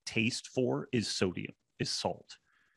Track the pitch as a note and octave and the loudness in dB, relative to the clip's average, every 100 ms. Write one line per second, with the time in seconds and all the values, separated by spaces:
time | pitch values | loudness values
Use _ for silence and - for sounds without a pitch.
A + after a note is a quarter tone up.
0 | - A2+ A2 - - - B2 C#3 - B2 | -2 0 2 0 -2 0 2 2 0 0
1 | G2+ - F#2+ F2 G#2 - _ - - - | 0 2 0 0 -6 -10 _ -6 -2 0
2 | F#2+ - - - _ _ _ | -2 -4 -8 -20 _ _ _